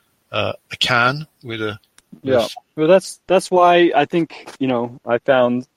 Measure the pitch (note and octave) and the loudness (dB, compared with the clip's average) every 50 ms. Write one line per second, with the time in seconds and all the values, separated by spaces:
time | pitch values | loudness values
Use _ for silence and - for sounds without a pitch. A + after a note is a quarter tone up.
0 | _ _ _ _ _ _ A2 G#2+ G2+ G2+ - - _ _ - - - - - A#2 | _ _ _ _ _ _ -6 -4 -4 -4 -6 -10 _ _ -8 -6 -2 0 2 2
1 | A#2+ B2+ C#3 D3 D#3 - _ _ - B2 A2+ A2 A2 G#2+ G#2 - _ _ _ _ | 2 0 0 -4 -10 -16 _ _ -14 -12 -8 -6 -6 -8 -8 -10 _ _ _ _
2 | _ _ - - - C3 C3 A#2+ A2 - - - - _ _ D#3 D#3 D#3 F#3 F#3+ | _ _ -20 -12 -4 -2 0 0 0 -2 -6 -14 -20 _ _ -2 2 4 4 2
3 | - - - - _ - F3 F#3+ - - F#3 F3+ F3 F3 F3 F3 F3 E3+ - D3 | 2 -2 -12 -20 _ -2 -2 -2 0 0 0 2 4 4 4 4 4 4 2 0
4 | C#3+ - - E3+ E3 - - - - - - - C3+ C3 B2+ A#2 A#2+ A#2+ A#2+ - | 0 0 -2 -4 -4 -4 -8 -18 -20 -20 -10 -6 -4 -2 -2 -2 -4 -6 -10 -14
5 | _ A#2+ A#2 A#2+ - - C3+ B2+ B2 A#2+ B2 B2 B2 - _ | _ -4 -4 -2 0 0 2 2 2 2 0 -4 -6 -10 _